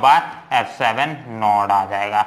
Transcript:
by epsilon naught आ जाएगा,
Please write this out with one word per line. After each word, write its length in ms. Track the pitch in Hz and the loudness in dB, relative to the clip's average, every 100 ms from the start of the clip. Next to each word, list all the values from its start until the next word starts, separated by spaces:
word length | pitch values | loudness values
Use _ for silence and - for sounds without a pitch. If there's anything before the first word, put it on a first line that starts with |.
by 100 | 131 156 160 - - 127 | 6 4 2 -10 -4 -2
epsilon 560 | 113 - 123 117 147 143 123 113 | -2 -2 -2 0 -2 -6 -12 -2
naught 300 | 107 104 101 | 0 2 2
आ 120 | 101 98 | 0 0
जाएगा, 320 | 101 101 104 | -4 -2 -2